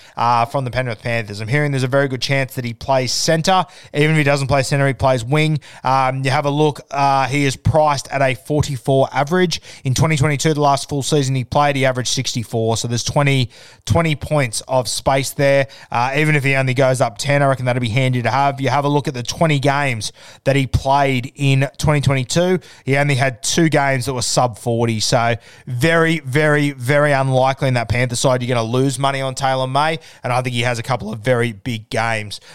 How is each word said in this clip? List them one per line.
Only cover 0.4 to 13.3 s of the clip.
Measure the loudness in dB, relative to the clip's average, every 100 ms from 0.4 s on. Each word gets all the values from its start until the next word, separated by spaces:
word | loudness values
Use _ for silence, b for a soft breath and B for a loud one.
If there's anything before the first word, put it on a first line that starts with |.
from | 0 -2 -4
the |
Penrith | -4 -4 -6
Panthers. | -4 -4 -6 -8
I'm | -2
hearing | -2 0
there's | -2
a | 0
very | 0 0
good | -2
chance | -2 -2 -2 -6
that | -8
he |
plays | -6 -2 0 0
centre. | -2 0 0 2 0 0 B B
Even | 0 2
if | 2
he | 2
doesn't | 2 2
play | 0
centre, | 0 0 0
he |
plays | 0 2 0
wing. | 0 0 2 0 B B 0
Um, | 2 2 0 0
you |
have | 0 0
a |
look, | 2 0 0 -6
uh, | 0 2 2 0
he | 0 0
is | 0
priced | 0 2 2 0 -4
at | 0
a | 0 -2
forty-four | -4 -2 -2 -4 0 2 2 0
average. | 0 0 0 -2 B B
In | -4
twenty | 0 0 2
twenty-two, | 0 0 0 2
the |
last | 2 0 -2
full | -6
season | -2 0 0 -2
he |
played, | -2 0 2 2
he | 0
averaged | 0 -4
sixty-four. | -4 -4 -6 -4 -2 -2 -2
So | -2
there's | -4
twenty, | -2 0 2